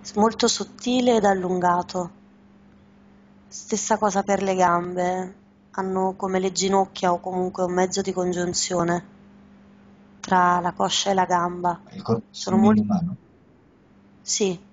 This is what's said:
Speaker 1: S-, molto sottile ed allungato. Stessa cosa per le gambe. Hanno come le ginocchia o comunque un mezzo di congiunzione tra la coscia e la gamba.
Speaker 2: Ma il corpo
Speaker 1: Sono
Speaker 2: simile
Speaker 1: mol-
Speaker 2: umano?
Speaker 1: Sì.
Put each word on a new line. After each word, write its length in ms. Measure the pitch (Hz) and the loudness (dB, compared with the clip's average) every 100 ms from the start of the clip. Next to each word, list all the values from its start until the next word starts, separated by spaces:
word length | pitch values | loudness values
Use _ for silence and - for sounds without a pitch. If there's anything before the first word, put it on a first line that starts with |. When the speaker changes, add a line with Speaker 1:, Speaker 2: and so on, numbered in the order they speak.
Speaker 1:
S-, 140 | - 208 | -8 2
molto 300 | 220 208 190 | 2 4 0
sottile 720 | - 202 - 247 254 247 226 | 0 -6 -8 -2 2 4 4
ed 80 | |
allungato. 840 | 202 190 180 185 180 175 180 185 175 - - - - - - - - - - - - - - | 4 2 0 0 2 0 -2 -6 -6 -10 -20 -20 -20 -20 -20 -20 -20 -20 -20 -20 -20 -20 -20
Stessa 500 | - - 208 - 214 | -20 -6 -6 -2 0
cosa 240 | 214 190 | 0 0
per 200 | 196 196 | 0 0
le 120 | 196 | 0
gambe. 800 | 185 175 175 175 180 180 185 185 - - _ _ | 2 2 2 0 -2 -2 -2 -6 -12 -20 _ _
Hanno 400 | - 190 190 190 190 | -8 -4 -2 -2 -2
come 220 | 190 190 | -2 -2
le 140 | 190 | -2
ginocchia 600 | 170 196 196 196 - 185 | -2 0 2 0 0 0
o 60 | 175 | 0
comunque 440 | - 185 185 185 | -2 -4 -4 -2
un 80 | 180 | -2
mezzo 300 | 180 185 202 | 0 0 0
di 100 | 190 | -4
congiunzione 920 | 180 180 175 175 175 - 180 170 175 - - - - - - - - - - - - | -2 -2 -2 -4 -4 -4 -2 0 -2 -4 -18 -20 -20 -20 -20 -20 -20 -20 -20 -20 -20
tra 400 | - 185 180 180 | 0 4 4 2
la 120 | 175 | 0
coscia 380 | 170 190 - 196 | -2 -2 0 0
e 40 | |
la 100 | 190 | 0
gamba. 560 | 180 175 175 180 175 170 | 2 2 0 -2 -4 -4
Speaker 2:
Ma 80 | - | -10
il 100 | 196 | -14
corpo 240 | - 117 - | -4 -4 -4
Speaker 1:
Sono 260 | - - 214 | -12 -2 4
Speaker 2:
simile 180 | 202 | 6
Speaker 1:
mol- 100 | 214 | 4
Speaker 2:
umano? 320 | 208 190 170 185 - _ _ _ _ _ _ _ _ - | 2 -2 -2 -8 -16 _ _ _ _ _ _ _ _ -20
Speaker 1:
Sì. 400 | - - 196 175 - | -8 -2 -2 -2 -10